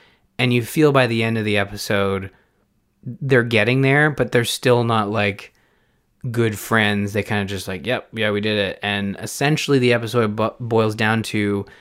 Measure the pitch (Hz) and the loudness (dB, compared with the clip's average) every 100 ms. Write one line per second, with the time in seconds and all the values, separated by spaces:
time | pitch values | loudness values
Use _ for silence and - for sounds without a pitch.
0 | _ _ _ - 123 120 113 160 151 135 | _ _ _ -2 2 2 0 2 4 4
1 | 123 113 113 113 107 104 98 101 - 101 | 2 0 0 0 0 0 -2 -6 -2 0
2 | 98 98 92 - _ _ _ _ _ _ | 0 -2 -6 -16 _ _ _ _ _ _
3 | 131 117 139 131 120 113 107 131 135 143 | -16 -8 2 4 4 2 2 2 4 4
4 | 151 139 120 123 117 - 131 120 117 110 | 2 0 0 0 0 -2 2 2 2 0
5 | 101 110 104 101 - _ _ _ _ _ | 0 -2 -2 -4 -14 _ _ _ _ _
6 | _ _ 127 117 113 101 - 113 104 101 | _ _ -6 0 0 -2 0 2 2 0
7 | 101 107 - 104 98 98 95 92 92 120 | -2 -4 -2 -4 -2 -6 -8 -8 -6 -6
8 | - 113 107 104 107 107 95 - 104 101 | -6 -4 -2 0 0 0 -2 -4 -4 -2
9 | 98 92 110 - 143 151 - 139 123 120 | -4 -8 -10 -2 0 0 2 2 4 2
10 | 113 120 107 107 110 - 117 113 110 107 | 0 0 0 0 -4 -4 -2 0 0 0
11 | 107 113 107 107 104 101 - - | 0 0 -2 -2 0 -2 -6 -16